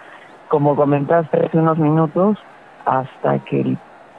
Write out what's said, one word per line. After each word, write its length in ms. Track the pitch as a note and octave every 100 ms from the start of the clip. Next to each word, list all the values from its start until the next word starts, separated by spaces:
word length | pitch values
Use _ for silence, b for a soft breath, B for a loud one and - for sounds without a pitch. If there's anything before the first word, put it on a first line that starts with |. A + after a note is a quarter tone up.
| B B B - -
como 260 | D#3 D3 C#3+
comentaste 720 | C#3+ C#3+ C#3 E3+ D#3+ E3 E3
hace 120 | E3
unos 200 | D#3+ D#3+
minutos, 600 | D3+ D#3+ D#3+ E3 G3 G3+ - - - - -
hasta 540 | C3 C3 - C#3+ C#3
que 220 | - C#3
el 160 | C3 B2+ - - -